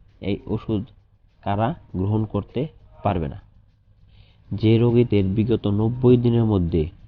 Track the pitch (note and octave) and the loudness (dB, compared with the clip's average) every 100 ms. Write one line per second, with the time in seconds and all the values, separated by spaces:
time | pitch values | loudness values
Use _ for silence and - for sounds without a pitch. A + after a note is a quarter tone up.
0 | - _ - G2+ - G#2+ - G#2+ A#2+ - | -20 _ -6 -6 -6 -8 -4 -4 -6 -14
1 | _ _ _ _ G2 G2+ A2+ E3+ - F2+ | _ _ _ _ -6 -2 -2 -4 -8 -6
2 | G2 G#2+ G#2+ G2+ - B2 D#3 - - - | -2 -2 -2 -6 -6 -6 -8 -10 -20 -8
3 | G2+ F#2 D2 - - - _ _ _ _ | -4 -2 -4 -10 -18 -20 _ _ _ _
4 | - - - _ - G2+ A2 A2+ A#2+ A#2+ | -20 -20 -20 _ -12 -2 2 4 4 2
5 | A#2+ G2+ F#2+ G2 G#2 A2 G#2 G2+ A2+ B2 | 2 2 0 0 0 0 0 0 -2 2
6 | B2 B2 A#2+ A#2 A2 G2+ E2+ E2+ D#2 - | 4 4 4 2 2 2 0 0 -2 -8